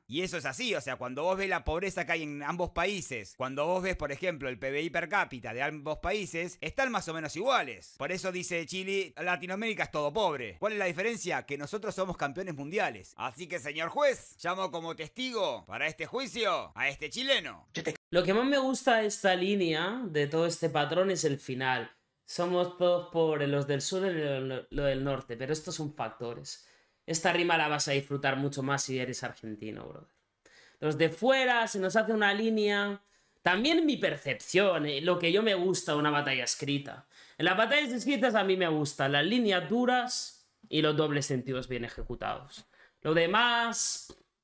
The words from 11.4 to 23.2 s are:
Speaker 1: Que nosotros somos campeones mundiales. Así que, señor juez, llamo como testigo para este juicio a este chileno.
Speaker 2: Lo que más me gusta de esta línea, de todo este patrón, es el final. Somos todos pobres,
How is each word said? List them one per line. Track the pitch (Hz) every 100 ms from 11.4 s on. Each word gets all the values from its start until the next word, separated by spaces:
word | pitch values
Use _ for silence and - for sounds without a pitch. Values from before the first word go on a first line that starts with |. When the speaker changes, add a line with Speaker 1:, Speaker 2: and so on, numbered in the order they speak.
| -
Speaker 1:
Que | 143
nosotros | 147 208 214 185
somos | 190 170
campeones | 143 165 190 143
mundiales. | 143 208 175 107 87 -
Así | 127 - 170
que, | 170
señor | 147 151 165
juez, | 277 285 233 - -
llamo | 170 185 185
como | 170 165 160
testigo | 151 - 254 226 175 113 85
para | 110 151
este | 156 156
juicio | 240 262 185 208 160 87 101
a | 135
este | 139 151
chileno. | 226 262 247 151 90 - - 156 - _
Speaker 2:
Lo | 175
que | 180
más | 208 262
me | 277
gusta | 262 262 - 226
de | 208
esta | 202 196 180
línea, | 180 202 170 156 180 247 220
de | 151 143
todo | 160 170
este | 165 165
patrón, | 151 147 165 196
es | 175 151
el | 139
final. | - 127 131 123 113 - _ _ -
Somos | - 175 180 175 175
todos | 180 175 170
pobres, | 165